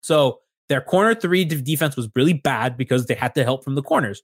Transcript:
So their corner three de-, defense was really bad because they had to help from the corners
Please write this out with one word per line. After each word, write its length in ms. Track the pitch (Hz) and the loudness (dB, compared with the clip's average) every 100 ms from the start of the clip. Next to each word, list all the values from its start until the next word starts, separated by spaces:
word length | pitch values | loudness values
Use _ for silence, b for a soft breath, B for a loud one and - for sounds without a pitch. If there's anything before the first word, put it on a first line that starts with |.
So 380 | - 156 139 120 _ _ _ | 2 2 2 0 _ _ _
their 100 | 139 | -4
corner 340 | - 180 214 | 0 2 2
three 300 | 226 185 180 | 2 0 0
de-, 160 | 175 156 | 0 -2
defense 340 | 127 156 156 139 | -2 -2 -2 -2
was 120 | 113 | -4
really 180 | 123 143 | 0 2
bad 440 | 165 143 123 123 123 | 2 0 0 -2 -4
because 260 | 131 127 120 | -2 -2 0
they 80 | |
had 200 | 120 127 | -2 -2
to 100 | - | 0
help 200 | 123 131 | -2 -2
from 100 | - | -4
the 80 | 135 | -6
corners 400 | 139 - 127 98 | -2 -2 -2 -6